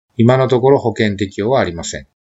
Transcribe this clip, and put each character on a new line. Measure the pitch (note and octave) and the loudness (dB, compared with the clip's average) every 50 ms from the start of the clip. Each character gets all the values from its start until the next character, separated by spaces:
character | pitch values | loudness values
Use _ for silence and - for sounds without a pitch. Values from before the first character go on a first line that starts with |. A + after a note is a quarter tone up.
| _ _ _ | _ _ _
今 | - A2+ A#2+ C3 | 2 4 4 4
の | C3 C3 | 2 2
と | B2 C3 A#2+ | 0 0 2
こ | B2 C3+ | 2 2
ろ | C#3+ C3 | 2 2
保 | - A#2 G#2 | 0 -2 -4
険 | - G#2+ G#2 G2 | -2 -2 -2 -2
適 | G#2 G#2 F#2 - G2 | -4 -6 -6 -6 -6
用 | G2+ A#2 | -4 -2
は | C3+ B2 | 0 -2
あ | G2 | -2
り | F2+ E2 | -2 -6
ま | E2+ D#2 | -10 -10
せ | - - C#2 | -10 -12 -12
ん。 | C2+ _ _ _ | -14 _ _ _